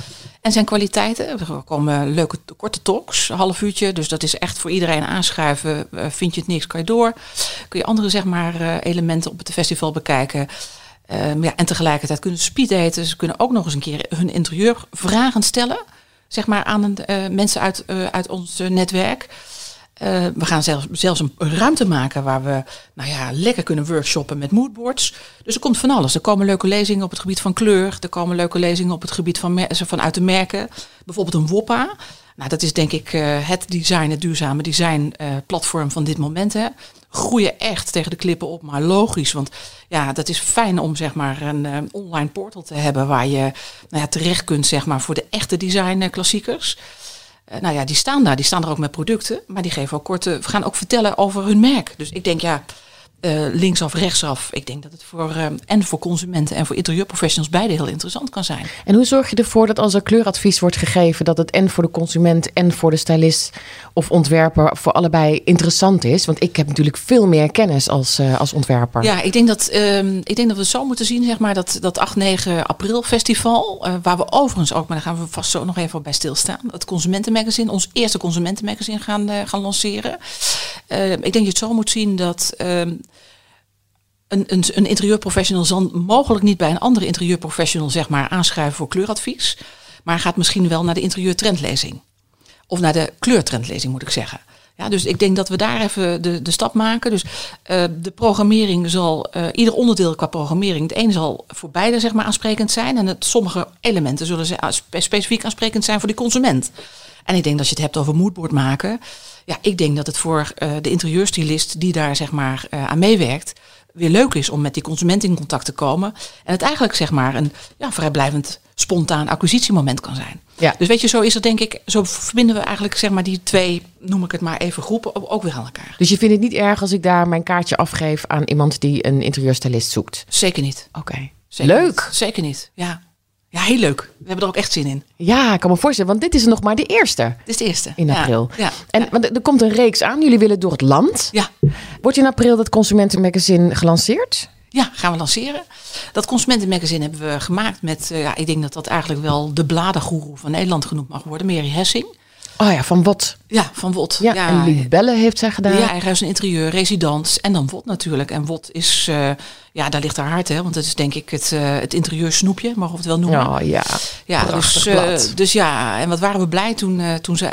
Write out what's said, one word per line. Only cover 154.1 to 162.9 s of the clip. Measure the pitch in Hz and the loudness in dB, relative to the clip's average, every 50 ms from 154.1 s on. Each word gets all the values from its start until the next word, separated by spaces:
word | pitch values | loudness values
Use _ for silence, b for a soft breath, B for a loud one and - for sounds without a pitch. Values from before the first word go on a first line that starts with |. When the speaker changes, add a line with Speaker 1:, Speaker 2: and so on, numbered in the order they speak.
| - - | 0 2
Speaker 2:
Ja, | 202 233 214 | 2 2 2
Speaker 1:
Ja. | 190 180 | 2 2
Speaker 2:
en | 165 180 175 170 | 4 4 4 4
Libelle | 165 151 143 131 123 147 175 220 247 240 | 4 4 2 2 4 4 4 6 4 4
heeft | 220 226 226 214 - | 4 4 4 4 2
zij | 220 226 | 0 -2
gedaan. | 208 - 190 202 190 | 0 0 2 4 4
Speaker 1:
Ja, | 208 226 - | 4 4 2
eigen | 180 180 175 | 0 -2 -2
huis | 190 185 170 | 0 0 0
en | 185 | 0
interieur, | 156 196 - - 190 175 160 160 160 | 0 -2 -2 -2 0 0 0 0 0
residence | 165 190 190 170 208 175 165 151 147 151 156 - - - | 0 0 2 2 2 2 2 2 0 0 0 -2 -2 0
en | - 202 196 | 2 2 2
dan | 165 139 135 | 2 0 -2
Wot | - 175 - | -4 -6 -6
natuurlijk. | 240 190 - - 170 151 131 139 135 | -6 -6 -4 -4 -2 -2 -2 -2 -4
En | - 151 147 | -4 -6 -4
Wot | 151 165 156 - - | -4 -6 -8 -10 -10
is, | - 165 160 - - - - - | -6 -2 0 0 2 0 0 0
eh, | 156 147 143 139 143 143 B B B B B B | 0 0 0 0 -2 -4 B B B B B B
ja, | - 160 143 143 | -6 -6 -4 -2
daar | 143 143 | -2 -2
ligt | 151 151 - | -2 -4 -4
haar | - 139 147 | -4 -4 -2
hart, | 165 180 180 | -2 -2 -2
hè, | - 147 160 180 | -2 -2 -2 -2
want | 175 165 | -2 -4
dat | 165 151 | -4 -4
is | 156 - | -4 -2
denk | - 147 143 139 | -2 -2 -2 -2
ik | 151 - - | -6 -6 -8
het, | 165 143 - - | -6 -4 -2 -2
eh, | 160 151 147 139 143 139 | -2 0 0 0 0 -2
het | - 131 - | -2 -2 0
interieursnoepje, | 175 160 - 165 156 170 160 160 - 190 190 190 - - 233 233 | -2 0 0 -2 -2 -2 0 2 2 2 2 0 0 -4 -4 -4
mogen | 214 180 165 | -4 -4 -6